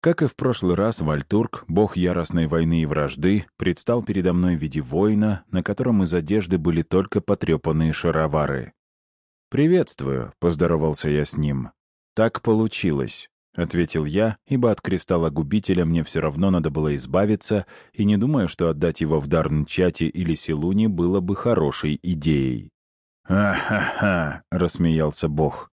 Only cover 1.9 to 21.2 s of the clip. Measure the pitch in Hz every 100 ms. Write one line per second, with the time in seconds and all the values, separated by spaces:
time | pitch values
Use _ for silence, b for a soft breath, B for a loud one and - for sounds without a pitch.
1.9 | - 90 87 82 85 80 82 82 82 78
2.9 | 73 73 64 87 101 92 _ 90 85 -
3.9 | 120 110 98 90 87 90 85 76 71 65
4.9 | 73 104 104 107 98 _ 92 87 101 127
5.9 | 110 90 90 78 104 85 90 80 82 80
6.9 | 92 95 107 - 101 - 78 82 78 80
7.9 | 78 87 78 78 76 73 67 - _ _
8.9 | _ _ _ _ _ _ 127 151 180 151
9.9 | - 67 67 60 - 85 80 85 82 78
10.9 | 73 78 73 73 73 73 67 58 _ _
11.9 | _ _ - 110 - - 110 110 - 95
12.9 | 71 62 - - _ _ - 82 85 82
13.9 | 82 76 85 110 104 _ 135 120 104 -
14.9 | 90 - 87 82 73 73 104 - 90 82
15.9 | 82 78 - 78 73 98 92 78 73 76
16.9 | 71 - 92 104 107 - 107 92 B B
17.9 | - 104 107 123 151 90 - 85 76 82
18.9 | 78 80 78 71 80 78 76 73 - 90
19.9 | 80 82 - 87 78 - 78 82 98 110
20.9 | 90 87 98